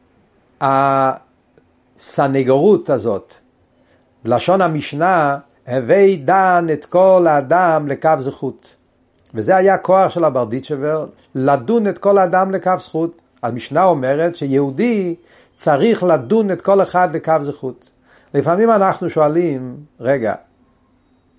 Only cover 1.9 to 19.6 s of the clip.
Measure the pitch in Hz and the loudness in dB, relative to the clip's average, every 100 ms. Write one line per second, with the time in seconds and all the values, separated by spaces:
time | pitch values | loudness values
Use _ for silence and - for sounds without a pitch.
1.9 | _ - - 139 135 127 135 180 202 - | _ -10 -4 0 0 2 2 4 2 0
2.9 | 131 110 98 - _ _ _ _ _ _ | -2 -2 -6 -8 _ _ _ _ _ _
3.9 | _ _ _ 113 120 - 180 175 156 - | _ _ _ -2 -2 2 0 0 -2 -6
4.9 | 143 175 180 147 139 - _ - 127 117 | -4 0 2 0 -2 -10 _ -8 -4 0
5.9 | 190 196 185 131 190 190 175 170 147 - | 4 4 2 0 2 4 2 0 -4 -2
6.9 | 180 190 185 170 147 131 170 180 156 147 | 2 4 4 4 0 2 2 2 0 -2
7.9 | 135 160 160 131 - 135 - - _ _ | -2 0 0 -2 -8 -10 -10 -18 _ _
8.9 | _ _ _ _ 113 120 190 190 185 - | _ _ _ _ -6 0 2 2 2 2
9.9 | 190 185 175 156 127 117 123 131 143 147 | 2 2 0 0 0 -4 -6 -8 -6 -4
10.9 | 156 139 - _ 131 131 139 120 233 208 | -6 -8 -16 _ -4 0 0 0 -2 -2
11.9 | 175 202 202 185 185 190 190 185 185 - | -2 0 2 2 2 0 -2 -2 -4 -4
12.9 | 160 165 - _ _ 120 120 - 143 185 | -6 -6 -8 _ _ -8 -8 -4 0 2
13.9 | 160 127 143 170 170 143 135 139 131 233 | 2 0 -2 -2 -4 -2 0 -2 -2 -2
14.9 | 220 180 170 _ _ _ - 160 143 220 | -2 -4 -8 _ _ _ -6 0 2 2
15.9 | 220 180 156 117 220 202 180 - 202 220 | 0 2 0 0 0 0 -2 0 0 2
16.9 | 180 180 156 - 160 143 139 131 120 _ | 0 0 -2 -2 -2 -2 -10 -12 -12 _
17.9 | _ _ _ _ 143 147 175 226 220 190 | _ _ _ _ -2 0 2 2 2 2
18.9 | - 175 160 151 160 175 135 | -2 -4 0 0 0 -2 -4